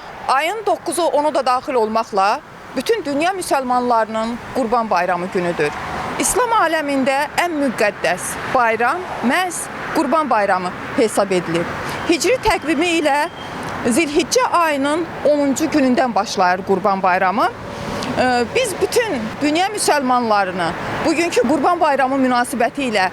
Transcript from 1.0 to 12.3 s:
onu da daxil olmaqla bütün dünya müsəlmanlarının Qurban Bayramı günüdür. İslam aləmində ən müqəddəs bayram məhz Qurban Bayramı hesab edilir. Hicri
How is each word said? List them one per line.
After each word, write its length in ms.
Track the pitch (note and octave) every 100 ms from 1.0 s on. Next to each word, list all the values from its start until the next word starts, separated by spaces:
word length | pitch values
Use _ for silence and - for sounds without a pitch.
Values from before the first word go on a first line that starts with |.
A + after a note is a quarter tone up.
onu 320 | E4 C#4+ D4
da 80 | D4 B3+
daxil 280 | B3+ C#4
olmaqla 680 | B3+ G#3+ A3 A3+ G#3 G3 C4 - - - -
bütün 280 | C4+ A4+
dünya 260 | C#4+ C#4+ E4
müsəlmanlarının 1000 | G4 F4 D4 B3+ B3 B3 A3+ A3 A3 A3+ A#3+ -
Qurban 360 | - A#3 A#3 A3
Bayramı 360 | F#3 F3+ F3 F#3
günüdür. 340 | F#3+ F3 E3+ D3 - - - - -
İslam 360 | - - A#4+ A4+
aləmində 720 | E4 D#4+ C#4+ C#4 C4 C4+ D4 -
ən 220 | F4 D4+
müqəddəs 720 | C#4 G3 G#3 G3+ E3 F3 - - -
bayram 500 | C4 A#3 A3+ A#3+ E4+ F#4 - A#3
məhz 320 | D#4 F#4 - - - -
Qurban 360 | - D4 D#4 D4
Bayramı 420 | A3+ G3+ F#3 F3+ - - -
hesab 340 | G#3+ - G3
edilir. 380 | F#3 E3+ E3 E3+ - - - -
Hicri 300 | E4 E4+